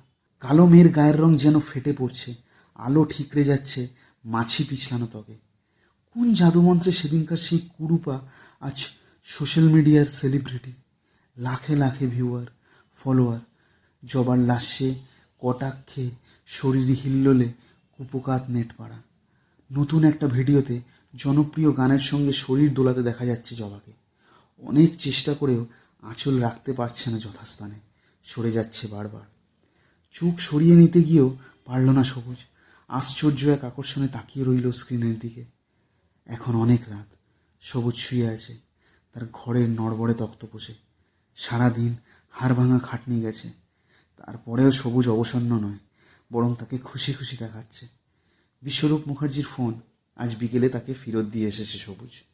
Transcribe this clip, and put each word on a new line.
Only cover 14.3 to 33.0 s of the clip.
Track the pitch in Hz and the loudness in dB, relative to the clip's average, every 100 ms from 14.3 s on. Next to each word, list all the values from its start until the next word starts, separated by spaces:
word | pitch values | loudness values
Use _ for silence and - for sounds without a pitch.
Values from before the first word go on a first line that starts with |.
| 127 | 2
লাস্যে, | 123 120 - - 131 131 - _ _ _ | 2 2 2 2 0 -6 -14 _ _ _
কটাক্ষে, | 123 123 135 135 - 139 123 120 _ _ - | -6 -6 -8 -12 -14 -10 -10 -12 _ _ -10
শরীর | - 131 131 127 | -4 -2 0 0
হিল্লোলে | 131 135 135 135 131 120 - _ _ _ | -2 -2 0 4 4 2 -6 _ _ _
কুপোকাত | - 131 131 135 127 131 | -20 -12 -8 -4 -6 -4
নেট | 120 117 - | -6 -6 -12
পাড়া। | 113 113 _ _ _ _ _ _ _ | -20 -20 _ _ _ _ _ _ _
নতুন | 131 143 160 | -4 0 4
একটা | 156 151 147 | 4 2 -2
ভিডিওতে | 123 131 143 131 120 - _ _ 127 | 0 2 2 0 -8 -10 _ _ -8
জনপ্রিয় | 139 143 151 160 151 127 | 0 0 0 0 0 2
গানের | 131 135 | 2 2
সঙ্গে | - 143 143 | 0 0 0
শরীর | 135 - 131 151 | 0 0 2 2
দোলাতে | 131 127 123 | 2 0 0
দেখা | 120 117 123 | -4 -4 -4
যাচ্ছে | 113 - 117 | -6 -8 -10
জবাকে। | 104 101 - - _ _ _ _ _ _ | -12 -14 -20 -20 _ _ _ _ _ _
অনেক | - 139 165 - | 0 4 4 2
চেষ্টা | 139 - 151 | 2 2 2
করেও | 147 139 117 117 _ _ _ | -2 -2 -2 -4 _ _ _
আঁচল | 107 113 143 127 | -16 -6 -2 0
রাখতে | 120 - - | -2 -6 -10
পারছে | 127 117 - 123 | -8 -6 -4 -4
না | 110 | -6
যথাস্থানে, | 107 95 - - 104 104 _ _ _ _ | -10 -8 -6 -6 -10 -18 _ _ _ _
সরে | - - 113 | -16 -8 -4
যাচ্ছে | 113 107 - 110 | -4 -6 -8 -10
বারবার। | 104 104 107 - _ _ _ _ _ _ _ _ | -12 -14 -16 -20 _ _ _ _ _ _ _ _
চোখ | - 170 170 | -4 -4 -2
সরিয়ে | - 147 165 170 | -2 2 8 8
নিতে | 165 175 | 8 6
গিয়েও | 156 160 131 131 - _ - | 4 4 2 -2 -18 _ -8
পারল | 127 131 | 0 2
না | 135 | 2
সবুজ। | 120 131 117 123 - _ _ _ _ | 0 -2 -12 -18 -20 _ _ _ _
আশ্চর্য | 131 | 2